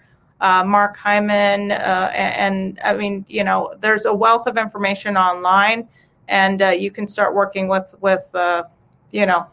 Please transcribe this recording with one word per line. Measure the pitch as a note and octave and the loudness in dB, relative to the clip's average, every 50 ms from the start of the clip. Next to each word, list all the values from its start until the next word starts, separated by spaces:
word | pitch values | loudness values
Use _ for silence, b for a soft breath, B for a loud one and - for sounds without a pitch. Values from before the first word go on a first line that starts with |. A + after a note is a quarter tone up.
| B B B B B B B - | B B B B B B B -2
Uh, | G3+ F#3+ F#3 F#3 F#3 | 0 2 2 2 2
Mark | G3 G#3 G#3 G3+ G3+ G3+ - | 2 2 2 2 2 -2 -4
Hyman, | - G#3 G#3 G#3 G#3 G#3 G#3 G3+ G3+ G3+ G3+ G3+ G3+ G3+ | -2 0 0 2 2 2 2 2 2 2 2 0 -2 -2
uh, | G3+ - - G3 F#3 F#3 F#3+ - - | -4 -2 0 -2 0 0 -2 -2 -2
a-, | - | -2
and, | G3 - - - G3+ G3 G3 F#3+ F#3+ F#3+ G3 - - | -4 -4 -2 -2 -2 -2 -2 -2 -4 -6 -8 -6 -2
I | G#3 G3+ | -2 -2
mean, | G3+ G#3 G3+ G3 G3 G3 - | -2 -2 -6 -6 -8 -10 -8
you | G#3+ G#3+ G3 | -4 -4 -2
know, | F#3+ F#3+ F#3+ E3+ - - - | 0 0 -2 -2 -6 -8 -4
there's | - G#3+ G#3+ G#3 G#3+ | 0 0 0 2 2
a | A3 G#3 | 0 0
wealth | G3 A3 A3+ A#3 A#3 A#3 B3 | 2 4 2 2 2 0 -2
of | G#3+ A3+ | -2 -2
information | A3 G#3+ - G3+ G3+ G3 G3+ G3 - G#3+ G3+ F#3+ | -4 -4 -6 -4 -2 -2 -2 -2 -4 -2 0 2
online, | F#3 F#3 F3+ F3+ F3+ F3+ F#3 G3 G3+ G#3+ A3+ A#3 A3+ b b b b b b b _ - | 2 2 0 0 0 2 4 4 4 2 0 -2 -6 b b b b b b b _ -2
and, | G3+ G3 F#3+ G3 G3 F#3+ | 0 2 2 2 2 2
uh, | G3 F#3+ | 2 2
you | F3+ F3+ G3 G3+ | 2 0 -2 -6
can | - - G#3 G#3 | -6 -8 -10 -8
start | - - G3+ - - | -2 -2 0 0 2
working | G3 G3 G3 - F#3+ F#3+ F#3 | 0 0 0 -2 -6 -2 -2
with, | F#3+ F#3+ F#3 - - - | -2 -2 -2 -6 -12 -4
with, | G3 G3 F#3+ F#3 F#3 - - | 0 0 0 0 -2 -6 -4
uh, | F3+ F3 F3 F3 E3+ E3+ - _ _ _ _ _ _ _ _ | -2 0 0 0 -2 -4 -8 _ _ _ _ _ _ _ _
you | - G#3 G3+ | -2 0 2
know, | F#3+ F3+ E3+ E3 - | 2 2 0 0 -4